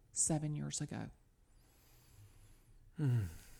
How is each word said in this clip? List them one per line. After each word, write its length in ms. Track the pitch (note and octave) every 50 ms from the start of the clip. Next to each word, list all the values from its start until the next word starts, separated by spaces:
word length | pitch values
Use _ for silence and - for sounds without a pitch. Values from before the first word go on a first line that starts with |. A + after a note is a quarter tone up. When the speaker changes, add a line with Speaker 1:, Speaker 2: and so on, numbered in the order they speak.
| - -
Speaker 1:
seven 440 | - - - - E3 D3+ D#3 D3+ D3+
years 260 | D3 C#3+ D3 - -
ago. 300 | D#3 C#3+ - A2+ A2 - - - _ - _ _ _ - - - - - - - - - - - - - - - - - - - - - - - - - - - - - - -
Speaker 2:
Mm. 280 | D3+ C3 B2 A#2 G2 E2 E2 - - - - -